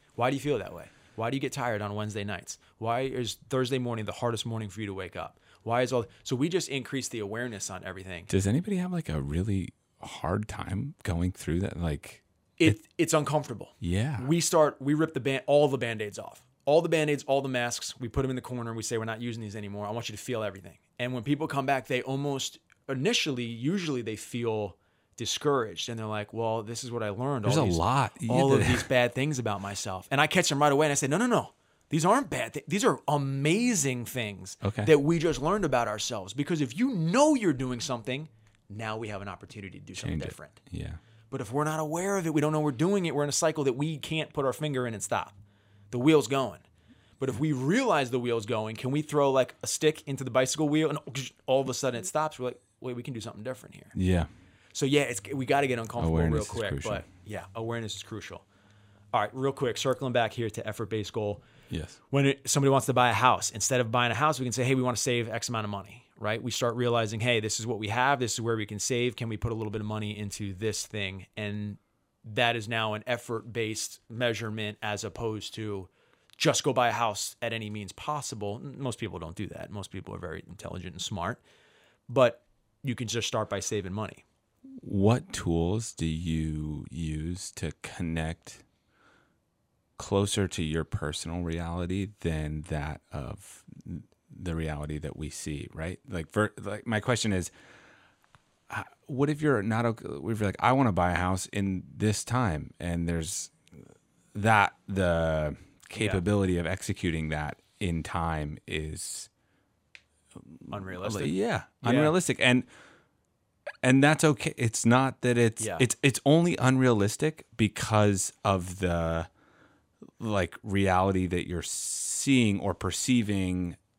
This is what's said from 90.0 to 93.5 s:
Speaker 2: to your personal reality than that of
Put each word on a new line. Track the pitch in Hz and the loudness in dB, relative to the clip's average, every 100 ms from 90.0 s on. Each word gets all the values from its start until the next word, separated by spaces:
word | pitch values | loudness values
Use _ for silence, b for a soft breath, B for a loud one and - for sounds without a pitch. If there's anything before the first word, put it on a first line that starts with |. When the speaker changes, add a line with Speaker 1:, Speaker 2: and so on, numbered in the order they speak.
| - 98 101 107 92 | 0 2 2 0 0
Speaker 2:
to | - | -2
your | 78 80 78 | -2 -2 -4
personal | - 73 - 82 85 | -4 -4 -6 -6 -4
reality | 85 82 85 87 87 95 98 - | -4 -4 -4 -4 -4 -4 -6 -6
than | 82 80 76 76 73 | -4 -2 -4 -6 -6
that | 78 76 - _ | -4 -4 -8 _
of | 76 62 - - | -10 -10 -12 -18